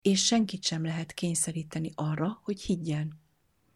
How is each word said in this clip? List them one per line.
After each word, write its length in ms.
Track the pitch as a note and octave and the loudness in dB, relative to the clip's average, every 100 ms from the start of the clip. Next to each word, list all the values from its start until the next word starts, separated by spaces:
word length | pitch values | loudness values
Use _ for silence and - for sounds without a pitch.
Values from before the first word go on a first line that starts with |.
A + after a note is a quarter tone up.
és 240 | G3 F#3+ - | 4 4 4
senkit 380 | A#3 G#3 F#3+ | 4 2 -2
sem 200 | - E3 | -4 -2
lehet 300 | D#3+ D#3+ E3 | -2 -2 -6
kényszeríteni 760 | - F3 E3 - E3 D#3 D#3+ D#3+ - | -2 0 0 0 -4 -4 -4 -4 -2
arra, 440 | D3+ D#3 E3+ A3 | -2 0 -2 -2
hogy 180 | - G3+ | -6 -4
higgyen. 600 | - F3+ D#3+ D3 D#3 - _ _ _ _ _ | 0 -2 0 -2 -2 -8 _ _ _ _ _